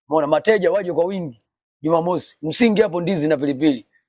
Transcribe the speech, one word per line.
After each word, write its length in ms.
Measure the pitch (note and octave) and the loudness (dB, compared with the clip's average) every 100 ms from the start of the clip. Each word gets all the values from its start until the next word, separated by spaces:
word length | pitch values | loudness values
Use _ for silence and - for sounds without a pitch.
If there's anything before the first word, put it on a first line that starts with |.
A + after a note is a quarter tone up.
| _ | _
umeona, 180 | D#3 D3 | -2 2
mateja 440 | D3+ G#3 A3 F3 | 2 2 2 2
waje 220 | G3 F3+ | 0 -2
kwa 120 | D#3+ F3 | -2 -2
wingi. 360 | G3 D#3+ A#2 _ _ _ _ | -4 -8 -12 _ _ _ _
Jumamosi, 560 | D3+ E3 F3 E3+ - - | 0 0 0 -4 -6 -10
msingi 400 | D3+ D#3 A#3 G3+ | -8 0 2 4
hapo 200 | E3+ E3+ | 0 0
ndizi 260 | F3 F#3 D3+ | -2 -2 0
na 100 | D3 | 0
pilipili. 480 | C#3+ C3 D#3 B2 - _ | -2 0 0 0 -8 _